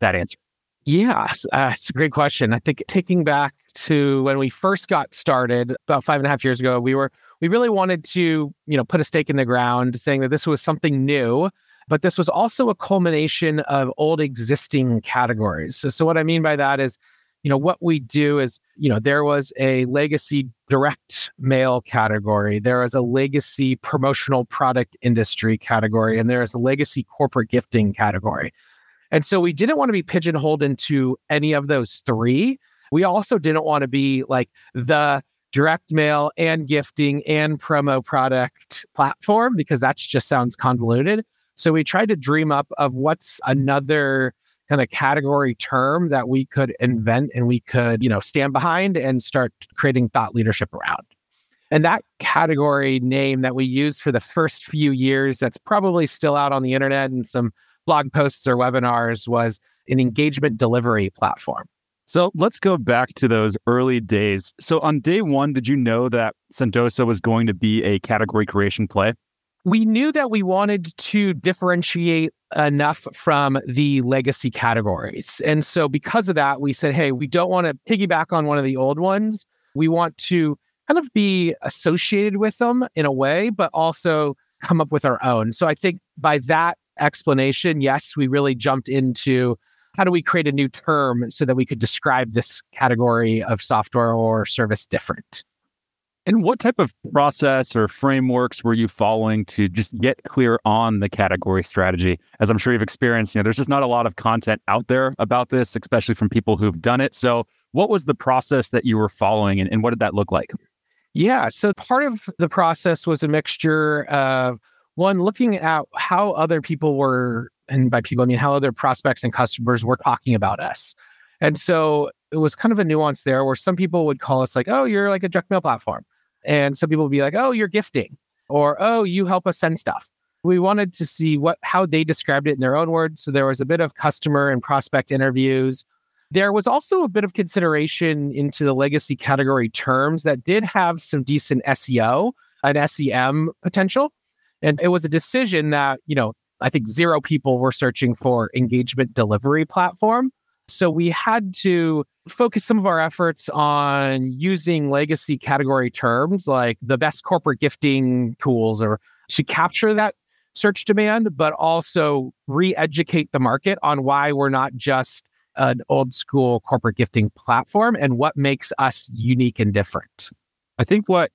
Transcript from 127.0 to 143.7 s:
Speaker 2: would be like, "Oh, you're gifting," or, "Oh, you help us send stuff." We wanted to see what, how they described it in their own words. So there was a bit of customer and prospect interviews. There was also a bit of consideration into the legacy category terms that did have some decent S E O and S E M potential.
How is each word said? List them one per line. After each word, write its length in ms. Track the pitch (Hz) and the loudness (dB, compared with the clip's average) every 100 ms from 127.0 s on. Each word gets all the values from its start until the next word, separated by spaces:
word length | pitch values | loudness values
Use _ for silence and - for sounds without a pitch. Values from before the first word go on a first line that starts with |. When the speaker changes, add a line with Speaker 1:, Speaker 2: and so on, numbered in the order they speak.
Speaker 2:
would 80 | 147 | 2
be 100 | 139 | 0
like, 140 | 139 196 | 0 0
"Oh, 160 | 262 | 0
you're 160 | 233 202 | 0 0
gifting," 500 | 208 - 131 - - _ _ - | -2 -2 -6 -6 -12 _ _ -4
or, 300 | 143 147 147 | 2 2 2
"Oh, 240 | 214 233 | 0 2
you 220 | 202 185 180 | 0 0 0
help 200 | 180 185 | 0 -2
us 120 | - | -2
send 200 | 160 160 | -2 -2
stuff." 320 | - - - _ _ _ | -4 -8 -12 _ _ _
We 140 | 175 180 | 0 2
wanted 360 | 185 208 196 | 4 2 0
to 120 | - 165 | -4 -6
see 320 | - 160 151 | -2 0 2
what, 220 | 160 160 | 0 -2
how 240 | - 185 185 | -2 0 2
they 180 | 156 | 0
described 440 | 160 160 - 139 147 | 0 -2 0 0 0
it 60 | |
in 60 | 139 | 0
their 160 | 127 143 | 0 0
own 140 | 165 | 0
words. 320 | 165 160 156 | 0 -2 -4
So 100 | 151 | -2
there 140 | 139 135 | 0 0
was 140 | 131 | 0
a 60 | 135 | 0
bit 160 | 165 | 0
of 140 | 160 - | -2 -2
customer 540 | 151 - 151 143 139 | -4 -2 0 2 2
and 140 | 127 | 0
prospect 480 | - 139 - 139 - | 0 -2 0 -2 -2
interviews. 720 | 135 135 127 131 131 131 131 - _ _ _ _ | 0 0 2 2 2 0 -2 -10 _ _ _ _
There 220 | 175 202 | 0 2
was 120 | 208 233 | 2 2
also 380 | 277 - 370 | 0 0 0
a 60 | 277 | 0
bit 140 | 208 | 0
of 100 | 202 | -2
consideration 1000 | - 180 202 170 151 151 - 165 151 143 | -2 -2 0 0 0 -2 -2 -2 0 -2
into 320 | 135 143 - | -2 -4 0
the 100 | 143 | 0
legacy 420 | 131 143 147 - 131 | 2 0 0 -2 -4
category 540 | - 139 135 135 113 | 0 0 2 2 0
terms 540 | - - 131 143 160 | -2 -2 0 0 0
that 200 | 151 131 | 0 -2
did 200 | 165 208 | 0 0
have 380 | 196 196 175 165 | 0 0 0 0
some 200 | - 147 | -4 -4
decent 420 | 127 143 - 131 139 | 0 -2 -2 -4 -2
S 220 | 131 - | -2 0
E 120 | 120 | 2
O 320 | 110 135 226 - _ _ | 2 2 0 -4 _ _
and 140 | 143 147 | 0 2
S 220 | 147 - | 0 0
E 120 | 139 | -2
M 400 | 123 131 151 160 - | 0 0 0 -2 -4
potential. 500 | 170 | -4